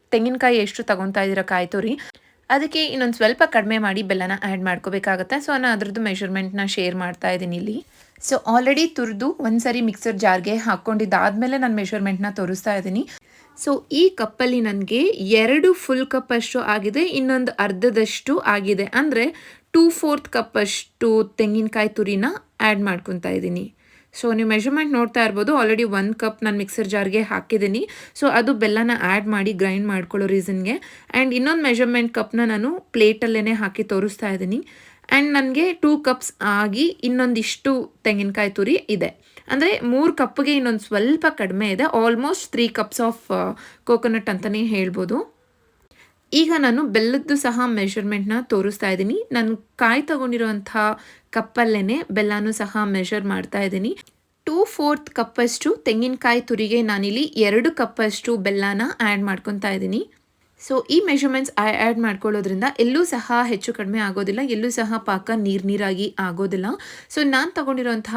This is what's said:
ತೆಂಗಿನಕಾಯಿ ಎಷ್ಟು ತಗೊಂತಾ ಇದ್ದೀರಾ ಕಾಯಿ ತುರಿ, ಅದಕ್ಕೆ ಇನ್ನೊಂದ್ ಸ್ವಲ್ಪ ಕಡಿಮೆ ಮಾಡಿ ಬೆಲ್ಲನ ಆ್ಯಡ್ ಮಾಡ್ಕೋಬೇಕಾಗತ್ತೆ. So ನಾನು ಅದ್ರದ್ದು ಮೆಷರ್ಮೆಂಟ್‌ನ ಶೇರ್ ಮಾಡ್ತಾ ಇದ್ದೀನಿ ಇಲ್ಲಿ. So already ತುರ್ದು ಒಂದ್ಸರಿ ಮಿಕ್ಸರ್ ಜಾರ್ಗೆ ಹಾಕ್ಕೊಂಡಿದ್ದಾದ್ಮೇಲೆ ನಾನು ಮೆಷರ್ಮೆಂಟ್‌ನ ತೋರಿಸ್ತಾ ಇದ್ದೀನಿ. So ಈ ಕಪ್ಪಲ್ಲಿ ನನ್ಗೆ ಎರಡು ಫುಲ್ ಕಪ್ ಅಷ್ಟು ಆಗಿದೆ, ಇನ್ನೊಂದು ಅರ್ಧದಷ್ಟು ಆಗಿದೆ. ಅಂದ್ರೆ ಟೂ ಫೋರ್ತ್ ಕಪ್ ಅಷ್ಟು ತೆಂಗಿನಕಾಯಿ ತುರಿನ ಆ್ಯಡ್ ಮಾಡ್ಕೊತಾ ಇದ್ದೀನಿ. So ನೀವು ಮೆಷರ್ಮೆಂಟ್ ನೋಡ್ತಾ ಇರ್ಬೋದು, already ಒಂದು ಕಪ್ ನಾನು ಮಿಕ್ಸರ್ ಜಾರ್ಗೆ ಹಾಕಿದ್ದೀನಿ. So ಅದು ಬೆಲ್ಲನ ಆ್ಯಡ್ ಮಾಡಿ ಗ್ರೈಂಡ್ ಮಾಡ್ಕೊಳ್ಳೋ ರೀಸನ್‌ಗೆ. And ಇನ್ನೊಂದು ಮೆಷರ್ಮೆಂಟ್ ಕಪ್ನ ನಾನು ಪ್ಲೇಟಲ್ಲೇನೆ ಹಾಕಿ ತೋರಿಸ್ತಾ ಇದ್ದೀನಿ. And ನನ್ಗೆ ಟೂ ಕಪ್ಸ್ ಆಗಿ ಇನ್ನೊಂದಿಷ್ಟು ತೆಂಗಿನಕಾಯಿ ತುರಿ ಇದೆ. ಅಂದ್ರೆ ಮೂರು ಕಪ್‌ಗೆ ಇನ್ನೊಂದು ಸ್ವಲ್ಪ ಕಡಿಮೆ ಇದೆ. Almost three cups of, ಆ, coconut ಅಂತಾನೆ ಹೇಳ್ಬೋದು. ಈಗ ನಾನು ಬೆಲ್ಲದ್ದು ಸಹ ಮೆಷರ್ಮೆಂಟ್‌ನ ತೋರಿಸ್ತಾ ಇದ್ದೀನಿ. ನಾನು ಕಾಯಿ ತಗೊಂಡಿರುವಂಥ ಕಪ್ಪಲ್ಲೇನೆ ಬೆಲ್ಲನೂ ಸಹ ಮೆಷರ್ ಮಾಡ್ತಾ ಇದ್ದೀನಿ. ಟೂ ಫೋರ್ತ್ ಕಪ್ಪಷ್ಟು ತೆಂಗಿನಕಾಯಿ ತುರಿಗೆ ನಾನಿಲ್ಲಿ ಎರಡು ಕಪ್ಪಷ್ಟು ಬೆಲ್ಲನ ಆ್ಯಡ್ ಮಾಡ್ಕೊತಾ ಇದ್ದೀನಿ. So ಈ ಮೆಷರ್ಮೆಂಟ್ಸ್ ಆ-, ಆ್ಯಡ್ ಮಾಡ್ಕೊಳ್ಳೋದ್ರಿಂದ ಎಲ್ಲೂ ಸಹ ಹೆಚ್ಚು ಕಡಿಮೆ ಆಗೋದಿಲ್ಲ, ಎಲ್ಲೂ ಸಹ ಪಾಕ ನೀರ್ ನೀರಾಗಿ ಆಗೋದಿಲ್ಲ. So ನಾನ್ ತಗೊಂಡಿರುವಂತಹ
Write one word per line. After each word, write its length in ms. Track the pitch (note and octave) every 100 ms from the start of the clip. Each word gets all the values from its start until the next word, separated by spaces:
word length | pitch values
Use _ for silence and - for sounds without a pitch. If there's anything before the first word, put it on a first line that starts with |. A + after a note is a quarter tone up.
| -
ತೆಂಗಿನಕಾಯಿ 480 | A3+ A#3+ B3+ B3+ A#3
ಎಷ್ಟು 240 | G3+ -
ತಗೊಂತಾ 400 | A#3 F#3+ F#3+ G3
ಇದ್ದೀರಾ 200 | G3 G3
ಕಾಯಿ 240 | F#3 F#3 F3
ತುರಿ, 320 | G3+ A3 C#4+ - - _ _ -
ಅದಕ್ಕೆ 340 | C4+ D4+ D#4 D#4
ಇನ್ನೊಂದ್ 280 | C4 A#3+
ಸ್ವಲ್ಪ 280 | A#3 A3 B3 D#4+
ಕಡಿಮೆ 320 | A3+ G#3 A3
ಮಾಡಿ 240 | G#3 G3
ಬೆಲ್ಲನ 300 | G3 F#3+ F#3 G3
ಆ್ಯಡ್ 220 | G3 F#3+
ಮಾಡ್ಕೋಬೇಕಾಗತ್ತೆ. 720 | F#3 F3 F#3+ G3 G3 F#3 F#3 C#4+
So 120 | C#4+
ನಾನು 200 | C#4 B3+
ಅದ್ರದ್ದು 320 | G#3+ G#3 G#3+
ಮೆಷರ್ಮೆಂಟ್‌ನ 600 | G#3+ F#3+ F#3+ F#3+ F#3+ G3+ G3
ಶೇರ್ 280 | G3 F3+
ಮಾಡ್ತಾ 360 | F3+ F3+ F3+ F#3
ಇದ್ದೀನಿ 260 | F3+ F3+ F3
ಇಲ್ಲಿ. 280 | G#3 A3+ - _ _ -
So 140 | -
already 520 | C4 - A#3+ B3+ C#4+ E4
ತುರ್ದು 500 | D#4+ A3+ G3+ C4+ -
ಒಂದ್ಸರಿ 400 | A#3+ A3+ A#3+ A#3+
ಮಿಕ್ಸರ್ 360 | A3+ - A3+ G3+
ಜಾರ್ಗೆ 380 | G3+ F#3 G3
ಹಾಕ್ಕೊಂಡಿದ್ದಾದ್ಮೇಲೆ 1040 | A3 A3 F#3 A3+ G#3+ G#3 F#3 G3 G3+ B3 C4+
ನಾನು 160 | B3+
ಮೆಷರ್ಮೆಂಟ್‌ನ 520 | G#3+ F#3+ G#3 G3 F#3+ G#3 G3+
ತೋರಿಸ್ತಾ 400 | F3+ F#3 A3 G3+
ಇದ್ದೀನಿ. 320 | F#3 G3+ E4+ - _ _ _ -
So 180 | D4 C#4 -
ಈ 160 | D4 F#4
ಕಪ್ಪಲ್ಲಿ 520 | - A3 - B3+ B3
ನನ್ಗೆ 420 | A3 G3+ F#3 A#3 F#4
ಎರಡು 640 | - F#3+ A3 A3+ D4 F#4
ಫುಲ್ 340 | F4 - C4 C4
ಕಪ್ 260 | C4 -
ಅಷ್ಟು 260 | A#3 A3+ B3
ಆಗಿದೆ, 440 | A3 G#3 G3+ B3+
ಇನ್ನೊಂದು 500 | F4 C4+ C4 C4 B3
ಅರ್ಧದಷ್ಟು 840 | - G3+ F#3 A#3+ A3 G#3+ - C4 D4
ಆಗಿದೆ. 460 | - G#3 G3 G3
ಅಂದ್ರೆ 720 | G3 A#3+ D4+ A#3 C4+ - - - _
ಟೂ 180 | E4 E4
ಫೋರ್ತ್ 380 | E4 D#4 D4 -
ಕಪ್ 280 | A#3 A3 G#3+
ಅಷ್ಟು 800 | G3+ - - - A#3 A3 G#3 -
ತೆಂಗಿನಕಾಯಿ 500 | G#3+ G#3+ A3 A3 G#3+
ತುರಿನ 360 | G#3+ G3+ G3 B3+ G#4+ _ -
ಆ್ಯಡ್ 220 | G#3+ G3+
ಮಾಡ್ಕೊತಾ 460 | G3+ F3+ G3 F3+ F3+
ಇದ್ದೀನಿ. 460 | F#3 F3+ F3 G3+ _ _ - _ -
So 140 | A#3 A3+
ನೀವು 120 | A3
ಮೆಷರ್ಮೆಂಟ್ 440 | G#3+ A#3+ D4 D4+
ನೋಡ್ತಾ 320 | B3+ G3 B3
ಇರ್ಬೋದು, 280 | A3 G3 A3
already 320 | D4 A3 A3
ಒಂದು 300 | A#3 G3 G3
ಕಪ್ 300 | A3+ A3 G#3+
ನಾನು 120 | A3 G3+
ಮಿಕ್ಸರ್ 320 | G3 - G3
ಜಾರ್ಗೆ 320 | G#3 G3 G#3+
ಹಾಕಿದ್ದೀನಿ. 680 | G#3 G3 - A3 G3 A3 G#4+ - -
So 140 | - C#4+
ಅದು 260 | A#3 A#3+
ಬೆಲ್ಲನ 360 | A3+ A3 G#3+ A#3 A#3+
ಆ್ಯಡ್ 240 | F3+ G3+ G#3
ಮಾಡಿ 260 | G#3 G3
ಗ್ರೈಂಡ್ 340 | F#3 F#3+ F#3+ G#3
ಮಾಡ್ಕೊಳ್ಳೋ 400 | F#3+ F3 G3+ G3
ರೀಸನ್‌ಗೆ. 800 | G3 F#3 F#3+ F#3+ D4 - - - B3+
And 120 | C4
ಇನ್ನೊಂದು 280 | B3 C#4 E4
ಮೆಷರ್ಮೆಂಟ್ 520 | C#4 A#3 A#3+ A#3+ A#3
ಕಪ್ನ 260 | - G#3+ A#3
ನಾನು 360 | A#3 G#3+ B3 F#4
ಪ್ಲೇಟಲ್ಲೇನೆ 720 | - A#3 G#3+ G#3+ A#3 A3 G#3+
ಹಾಕಿ 320 | A3+ G3 G3
ತೋರಿಸ್ತಾ 460 | G3+ G3 G3+ G3+ G#3
ಇದ್ದೀನಿ. 360 | F#3+ F#3 A#3+ - - - - - C#4
And 120 | D4
ನನ್ಗೆ 400 | C#4+ C4 C4 F4+
ಟೂ 260 | E4+ D4+ D4
ಕಪ್ಸ್ 340 | C4+ C4 - -
ಆಗಿ 420 | G#3 G3+ G#3 G#3
ಇನ್ನೊಂದಿಷ್ಟು 1080 | E4+ - A#3+ B3+ B3+ A3+ A3 - C#4 C4 - _
ತೆಂಗಿನಕಾಯಿ 460 | A3 G3+ G3+ G#3 G3+
ತುರಿ 360 | G3+ G3 F4+ -
ಇದೆ. 420 | G3 E3+ - _ - -
ಅಂದ್ರೆ 300 | C4+ E4+ -
ಮೂರು 320 | A#3+ B3+ E4
ಕಪ್‌ಗೆ 440 | - C4 - C#4 C#4+
ಇನ್ನೊಂದು 220 | B3 G#3+
ಸ್ವಲ್ಪ 480 | - G3+ A#3 D#4 D#4+
ಕಡಿಮೆ 400 | D#4 F#3+ F#3+ G#3
ಇದೆ. 140 | F#3+
Almost 680 | G#3+ A3+ A#3 A#3 C#4+ F#4 -
three 160 | A3+ A3+
cups 300 | A3+ G#3+ -
of, 360 | A3+ A#3 -
ಆ, 180 | F#3 F#3 - - - -
coconut 440 | A#3 A#3 A3+ A3
ಅಂತಾನೆ 320 | F#3+ G#3+ G#3+
ಹೇಳ್ಬೋದು. 800 | A3+ G3+ F#3 F#3 F3+ B3 A4+ _ _ _ _ _ _ _ - _ -
ಈಗ 200 | D4 D#4+ D#4+
ನಾನು 240 | C4 A#3+
ಬೆಲ್ಲದ್ದು 540 | C#4+ G3+ A3+ C#4 - C#4+
ಸಹ 240 | C4 A#3 B3
ಮೆಷರ್ಮೆಂಟ್‌ನ 640 | G#3+ G3 G#3+ G3+ G3+ G3+ A#3
ತೋರಿಸ್ತಾ 480 | B3 G3+ G3 G3+ G3
ಇದ್ದೀನಿ. 320 | F#3 G3 G4 B4
ನಾನು 240 | B3 A3 A3
ಕಾಯಿ 460 | _ - A#3 B3+
ತಗೊಂಡಿರುವಂಥ 640 | D4 D4 B3+ A#3+ A3 G3+ G3 A3 G#3+ G#3+ - - -
ಕಪ್ಪಲ್ಲೇನೆ 680 | A3+ A3 - A3+ G#3 F#3+ C#4 -
ಬೆಲ್ಲನೂ 420 | G3+ G#3 G#3 G#3
ಸಹ 240 | A3 G3+ G#3+
ಮೆಷರ್ 400 | G#3 F#3+ F3+ G#3
ಮಾಡ್ತಾ 380 | G3 F#3+ F3+ G3+
ಇದ್ದೀನಿ. 360 | F#3+ F#3+ A3 G4 - _ _ _
ಟೂ 200 | - E4
ಫೋರ್ತ್ 460 | A4+ - D4 D4 -
ಕಪ್ಪಷ್ಟು 640 | - A#3 - A#3+ - D#4+ A4+
ತೆಂಗಿನಕಾಯಿ 640 | C4 A3 B3+ B3+ B3 A#3+
ತುರಿಗೆ 420 | A#3+ G#3+ G#3+ A#3
ನಾನಿಲ್ಲಿ 400 | A3 G3+ G3+ A3+
ಎರಡು 500 | D4+ - G#3 A3 D#4+
ಕಪ್ಪಷ್ಟು 640 | D#4+ A3+ - G#3+ G#3 - A3+
ಬೆಲ್ಲನ 460 | G3 G3+ G3 G3+ C4 -
ಆ್ಯಡ್ 220 | G#3+ G3+
ಮಾಡ್ಕೊತಾ 480 | G3+ F#3 G#3 G3+ G3+
ಇದ್ದೀನಿ. 400 | F#3+ F#3+ A3 G#4+ _ _ _ _ _ -
So 200 | C4 -
ಈ 120 | D#4 G4
ಮೆಷರ್ಮೆಂಟ್ಸ್ 460 | C#4+ C#4 C4 C#4 -
ಆ-, 240 | G#3+ -
ಆ್ಯಡ್ 160 | A3 A#3
ಮಾಡ್ಕೊಳ್ಳೋದ್ರಿಂದ 640 | A3+ G3 G#3+ G#3 F#3+ F#3+ C4 -
ಎಲ್ಲೂ 240 | A#3+ C#4+
ಸಹ 280 | F4 A#3+ - A#3+
ಹೆಚ್ಚು 300 | A#3+ A#3+ -
ಕಡಿಮೆ 240 | A#3 G3 A3
ಆಗೋದಿಲ್ಲ, 420 | G3+ F#3+ G3 G#3+
ಎಲ್ಲೂ 280 | C4+ A3 A#3+
ಸಹ 240 | A#3 G#3+ A3
ಪಾಕ 320 | G#3+ F#3+ G#3+ A3+
ನೀರ್ 300 | G3 G3 G3
ನೀರಾಗಿ 480 | G3+ G3 F#3+ G3+ -
ಆಗೋದಿಲ್ಲ. 480 | F#3+ E3+ G3 F#3+ G3 F4+ - - -
So 100 | D#4
ನಾನ್ 280 | C#4+ C4+ D#4+
ತಗೊಂಡಿರುವಂತಹ 640 | F4 C4+ B3+ A#3+ A3+ G#3+